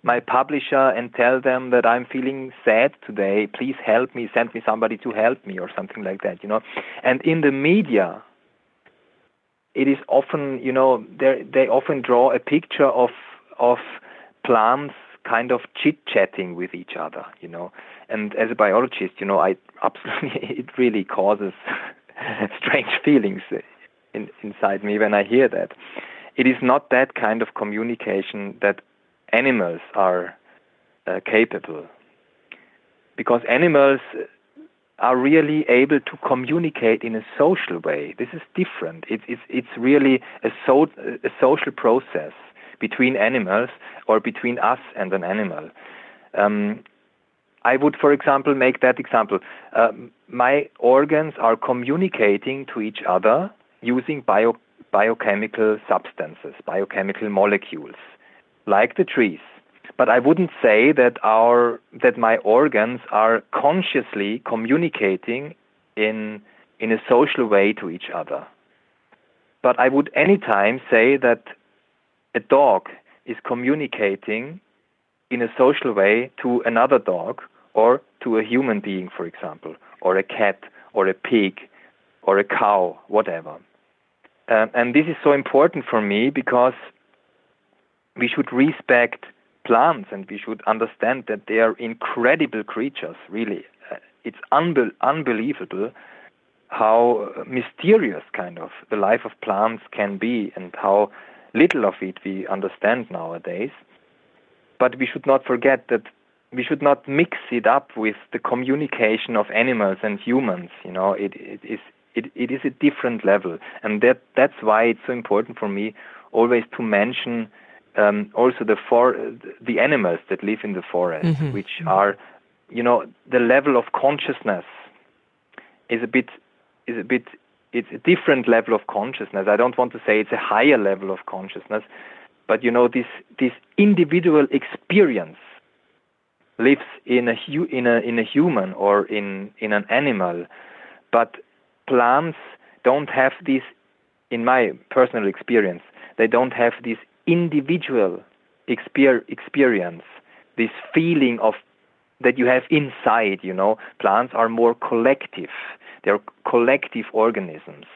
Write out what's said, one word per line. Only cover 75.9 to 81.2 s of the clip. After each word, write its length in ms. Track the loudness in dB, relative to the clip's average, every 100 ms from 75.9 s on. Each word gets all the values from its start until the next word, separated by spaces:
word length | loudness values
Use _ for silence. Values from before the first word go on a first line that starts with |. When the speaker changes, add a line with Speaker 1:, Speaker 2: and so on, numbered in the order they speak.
Speaker 1:
way 380 | 2 2 2 -2 -6
to 200 | -2 0 0
another 340 | 2 4 2
dog 420 | 2 -4 -6 -10 -16 _ _
or 280 | 2 4 2 _ _
to 140 | -2 -2
a 60 |
human 360 | 0 0 0 -4
being, 300 | -4 -8 -8 -12
for 100 | -12
example, 500 | -10 -14 -12 -18 -18 _ -4
or 160 | 0 0
a 60 |
cat 360 | -2 0 0 -2 -14 -20 -8
or 140 | -2 0
a 60 |
pig 460 | -2